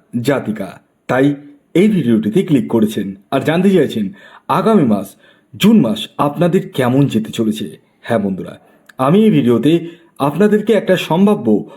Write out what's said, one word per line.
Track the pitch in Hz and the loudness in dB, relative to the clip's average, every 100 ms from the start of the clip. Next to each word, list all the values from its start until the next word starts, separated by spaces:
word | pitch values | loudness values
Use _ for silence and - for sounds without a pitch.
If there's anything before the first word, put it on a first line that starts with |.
| _ 123 123 | _ -6 -2
জাতিকা, | 131 110 107 92 - _ _ - | -2 -4 -8 -10 -16 _ _ -4
তাই | 127 143 143 - - _ 165 | 0 0 -2 -10 -20 _ 0
এই | 214 185 | 2 2
ভিডিওটিতে | 120 110 107 - - | 0 0 0 -2 0
ক্লিক | 139 - 117 | 0 0 0
করেছেন | 107 110 98 95 _ | 0 -2 -8 -10 _
আর | 139 131 | -4 -2
জানতে | 170 196 185 | 0 2 2
চাইছেন | 120 113 95 - - - - 147 | 2 -2 -8 -10 -20 -14 -4 -2
আগামী | 190 214 131 | 2 2 2
মাস | 101 - - _ _ _ 110 | 0 -4 -16 _ _ _ 0
জুন | 208 220 117 | 4 4 2
মাস | 104 - - 143 | -2 -8 -4 -4
আপনাদের | 143 175 185 - - | 0 0 0 -2 -2
কেমন | 123 131 139 | 0 2 2
যেতে | 135 110 - | 0 -4 -4
চলেছে। | 110 104 87 - _ _ - | -4 -4 -8 -16 _ _ -4
হ্যাঁ | 113 98 | -2 -2
বন্ধুরা, | 92 82 - _ _ _ - 131 | -6 -10 -16 _ _ _ -4 0
আমি | 190 220 | 2 4
এই | 156 | 2
ভিডিওতে | 120 117 143 165 165 - _ - 143 | 2 2 2 0 -2 -16 _ -6 -4
আপনাদেরকে | 156 208 214 214 202 | 0 2 2 2 0
একটা | 202 185 - | 0 -2 0
সম্ভাব্য | 165 208 170 120 101 - | 2 2 2 0 -2 -2